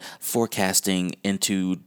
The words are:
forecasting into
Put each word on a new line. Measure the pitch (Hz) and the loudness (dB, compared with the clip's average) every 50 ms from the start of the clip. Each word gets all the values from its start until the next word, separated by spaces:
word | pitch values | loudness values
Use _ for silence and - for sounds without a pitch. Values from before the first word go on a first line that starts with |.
| - - - - | -8 -14 -14 -10
forecasting | - - - 120 117 107 - 107 95 92 95 - - 98 95 90 90 87 - - - | -6 -2 0 0 0 0 0 0 2 2 2 2 2 2 2 0 0 -2 -4 -4 -2
into | 98 98 95 - - 101 95 92 92 92 87 - | -2 -2 0 0 0 0 2 2 0 0 -2 -4